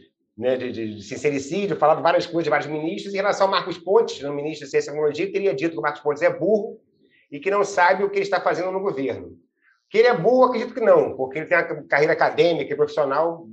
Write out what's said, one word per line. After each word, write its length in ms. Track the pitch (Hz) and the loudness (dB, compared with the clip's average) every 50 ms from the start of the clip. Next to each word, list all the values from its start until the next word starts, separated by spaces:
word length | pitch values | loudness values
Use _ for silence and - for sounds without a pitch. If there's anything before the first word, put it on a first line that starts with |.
| - _ _ _ _ _ _ | -20 _ _ _ _ _ _
né, 220 | - 113 127 131 123 | -4 -2 -2 -2 -2
de, 120 | 127 123 | -2 -6
de, 240 | 107 107 113 107 107 | -8 -8 -8 -8 -10
de 60 | 110 95 | -12 -12
sincericídio, 720 | - 131 - - 151 139 135 - - 156 196 208 180 156 | -12 -8 -4 -2 -2 -2 -4 -4 -6 -4 -4 -4 -4 -2
falado 260 | - 151 147 160 147 135 | 2 2 2 2 2 2
várias 240 | 165 175 175 165 | 2 2 2 0
coisas 180 | - - 170 160 | -2 -4 -4 -2
de 60 | 151 | 0
vários 180 | 147 143 147 147 | 0 -2 -2 -4
ministros. 460 | 156 151 151 165 175 - - 196 202 | -6 -6 -4 -6 -6 -6 -8 -6 -4
Em 40 | 190 | -2
relação 280 | 202 208 - - 196 | 0 0 2 2 2
ao 40 | 190 | 2
Marcos 280 | 196 175 165 185 165 - | 2 0 -2 -4 -8 -8
Pontes, 440 | - 175 196 226 226 - - - 131 | -2 2 4 4 4 2 -2 -8 -8
o 120 | 143 143 | -8 -6
ministro 320 | 143 143 156 156 143 143 | -6 -6 -6 -8 -10 -6
de 40 | 135 | -2
Ciência 200 | - 151 143 147 | -2 -2 -2 -2
e 20 | 143 | -2
Tecnologia, 400 | 151 156 147 139 147 185 196 196 | -2 0 0 0 -2 -4 -4 -2
teria 220 | 190 196 196 170 | -2 0 0 0
dito 180 | 135 151 165 165 | 0 -2 -4 -4
que 60 | 160 | -2
o 40 | 147 | -4
Marcos 200 | 147 147 - - | -4 -4 -2 -2
Pontes 200 | 143 143 139 170 | -4 0 2 2
é 60 | 175 | 0
burro 500 | - 135 156 190 214 208 214 226 - - _ _ _ _ _ _ _ _ _ _ | 0 0 0 2 2 0 0 -4 -10 -14 _ _ _ _ _ _ _ _ _ _
e 100 | 139 147 | -14 -8
que 100 | - 190 | -4 -2
não 140 | 196 208 202 | 0 0 0
sabe 400 | 202 - 180 180 180 196 190 202 | 0 2 2 4 4 4 2 0
o 60 | 196 | -2
que 60 | 202 | -2
ele 80 | 196 190 | -2 -2
está 140 | - 185 175 | -2 -2 0
fazendo 320 | - 185 165 151 175 185 | 0 0 -2 -2 -2 -4
no 100 | 185 190 | -4 -4
governo. 540 | 196 196 - 135 135 123 107 95 90 87 92 - _ _ _ _ _ _ _ _ _ _ | -4 -4 -4 -4 -4 -4 -6 -6 -10 -16 -18 -20 _ _ _ _ _ _ _ _ _ _
Que 100 | - 208 | 2 4
ele 100 | 233 247 | 4 4
é 60 | 233 | 4
burro, 320 | 170 160 214 254 254 254 | 2 2 4 4 6 4
acredito 280 | 247 254 220 233 254 - | 4 2 0 -4 -6 -4
que 60 | 262 | 2
não, 360 | 226 202 185 160 135 117 - | 6 6 6 6 6 2 0
porque 220 | - 131 131 - 151 | -4 -6 -4 -4 -6
ele 80 | 156 | -4
tem 100 | - 175 | 0 0
uma 280 | 170 170 - 160 151 143 | 0 0 0 -4 -8 -4
carreira 280 | - 156 143 151 160 160 | 0 2 2 4 4 4
acadêmica 600 | - 165 135 - - 160 170 165 151 135 135 143 | 4 2 2 4 4 4 4 4 0 -2 -2 0
e 40 | |
profissional 720 | 135 147 147 - 156 147 135 135 147 160 170 165 165 113 110 | 0 0 0 0 0 0 0 2 0 0 0 -2 -6 -12 -16